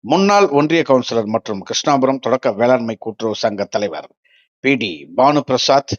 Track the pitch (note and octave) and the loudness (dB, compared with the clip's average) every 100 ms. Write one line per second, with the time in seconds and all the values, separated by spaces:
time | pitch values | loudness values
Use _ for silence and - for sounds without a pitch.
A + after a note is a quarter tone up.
0 | G#2+ E3 G3 G3+ G3 C#3+ D3+ E3 C#3+ C3 | 0 0 4 4 4 2 2 0 2 2
1 | A#2+ A#2 G#2+ A2 - G2 - A#2 - C#3 | 2 -4 -2 -4 -4 -10 -6 -4 0 2
2 | C3 C3+ A#2+ C3 B2+ G2+ A#2+ B2+ A#2 G#2+ | 2 0 -2 0 0 0 2 2 0 -8
3 | A2+ G2+ A2+ G#2 A2+ G2+ G2 G#2+ G#2 D#2+ | -10 -6 -6 -2 -2 -2 -6 -4 -4 -8
4 | - _ _ _ _ _ C3 C3+ G#2 D#2 | -14 _ _ _ _ _ -2 -2 -2 -8
5 | C#2+ - C3+ D3 C3 B2+ - C#3 - | -8 2 2 2 0 -2 2 2 0